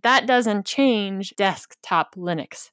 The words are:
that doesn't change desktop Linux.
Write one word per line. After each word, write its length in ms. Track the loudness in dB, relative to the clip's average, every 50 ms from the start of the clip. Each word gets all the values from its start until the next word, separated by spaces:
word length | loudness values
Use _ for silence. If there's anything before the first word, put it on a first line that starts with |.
| 0
that 220 | 2 2 2 4
doesn't 380 | 2 2 2 2 2 -2 -2 -4
change 680 | -2 0 2 4 4 4 2 0 -4 -6 -6 -8 -6 -2
desktop 760 | 0 0 0 -2 -4 -10 -18 -20 -14 -6 -2 0 0 0 -2 -6
Linux. 560 | -8 -6 -4 -4 -4 -6 -8 -12 -16 -18 -18